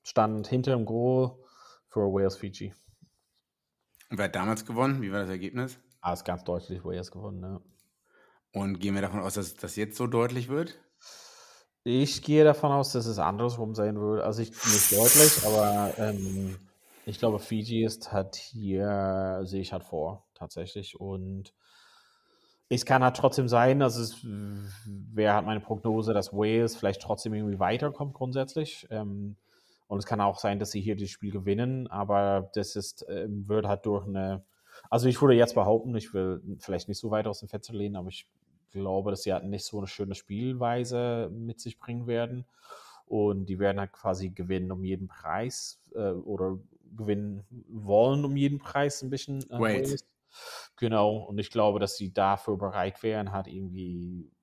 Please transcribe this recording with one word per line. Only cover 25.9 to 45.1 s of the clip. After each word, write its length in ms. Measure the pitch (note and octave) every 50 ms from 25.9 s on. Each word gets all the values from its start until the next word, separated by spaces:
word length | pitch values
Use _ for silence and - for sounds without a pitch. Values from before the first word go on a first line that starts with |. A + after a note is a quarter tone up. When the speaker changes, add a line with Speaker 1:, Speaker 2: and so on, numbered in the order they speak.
| A2 A2 G#2+ A2+ A2
Speaker 1:
dass 180 | G2+ F#2+ -
Wales 460 | G2 G2+ G#2+ G#2+ A2 A2+ A#2 A2+ A#2
vielleicht 240 | - - G2 G2 -
trotzdem 320 | - - G#2+ - - A2+ A2
irgendwie 260 | G#2+ G#2+ G#2 G2+ F#2+
weiterkommt 540 | F#2+ F2+ A2+ B2 D3 D3 C#3 - D3 C#3 C3
grundsätzlich. 760 | - C3 B2+ B2+ C3+ C3 C3+ - - D3+ D3+ - - - -
Ähm, 460 | A2+ A2 G#2+ G2+ G2 G2+ G2+ G2+ G#2 _ _ _ _ _ _ _ _ _ _
und 120 | _ G2+ G2+
es 60 | G2+
kann 160 | - A#2 G#2
auch 180 | G2+ G2+ F#2+ -
sein, 200 | - G#2 G2+ G2+
dass 120 | G#2 -
sie 80 | - G#2
hier 160 | F#2+ A2 G#2
das 140 | G2 G2+ G2
Spiel 220 | - _ - G2+
gewinnen, 560 | G2 G2+ F#2 G2+ G2 G#2+ B2 B2+ C3 C3 B2+
aber 640 | - - G2+ G2+ G2+ G#2 G2+ G2+ G2+ G2 G2 F#2+ G2 -
das 240 | G#2+ G2+ - -
ist, 280 | G#2 G2 - - - - -
ähm, 400 | G2 F#2 F#2 G#2+ G#2 G#2 G2 G2+
wird 180 | G#2 A2 G#2
halt 180 | G2+ G2+ G2+ -
durch 200 | A2 G#2 G2 F#2+
eine, 380 | G#2 G2 F#2+ F#2+ F#2+ F#2+ F#2+ - _ _ _ _ _ - - - -
also 200 | A2+ A#2 A#2+ B2+
ich 120 | A#2+ -
würde 120 | D3 C#3 B2
jetzt 220 | A#2 A#2 A#2 -
behaupten, 380 | A#2+ G2 G2+ A2 A2+ A#2 B2+ A#2+
ich 160 | A2 G2+ - -
will 280 | G2 F#2+ F#2 F#2 F2+ F#2 F#2 G2 -
vielleicht 280 | - - F#2+ E2+ -
nicht 120 | - G2+ -
so 120 | - A2
weit 160 | G#2+ G#2+ G#2+
aus 140 | A2 G2 -
dem 80 | - -
Fenster 240 | - G2+ - - A2+
lehnen, 240 | G2+ G2+ G#2 G2+
aber 100 | F#2+ F2+
ich 220 | F#2 F#2 - - _ _ _ _ _ _ _ _ _
glaube, 400 | _ F#2+ G2 F#2+ F#2+ G2 G2 G#2
dass 100 | G2 -
sie 100 | - G#2
halt 120 | F#2 F2 F2
nicht 220 | G2+ G2+ G2 -
so 120 | - -
eine 80 | G#2 G2
schöne 300 | F#2 - - G2+ F#2+ G2
Spielweise 1120 | - - - G2+ G#2+ A#2+ C3 C3 B2 B2 A#2 A#2+ B2 B2 A#2+ B2+ A#2+ A#2+ A#2+ A#2 A#2 A2 -
mit 280 | G#2+ A2+ A2+ A#2 A2+ -
sich 180 | - A#2 -
bringen 300 | _ - A#2+ A#2+ B2 A#2+
werden. 380 | A#2+ A#2 A#2 A#2 A#2+ B2+ B2 B2+ _ _ _ _ - - - - - - - _
Und 400 | _ A2 G#2+ G#2 G#2 G2 G2 F#2+
die 140 | F2+ F#2+ F#2
werden 200 | G2+ G2 G2 G2+
halt 120 | G2 F#2
quasi 380 | - - - G2 F#2 F2+ F#2+ F#2
gewinnen 420 | F#2 - F2+ F2+ F#2+ F#2 F#2 F2+
um 120 | F#2 F#2 F#2+
jeden 240 | F#2 F#2+ F#2 F#2+
Preis, 720 | F2+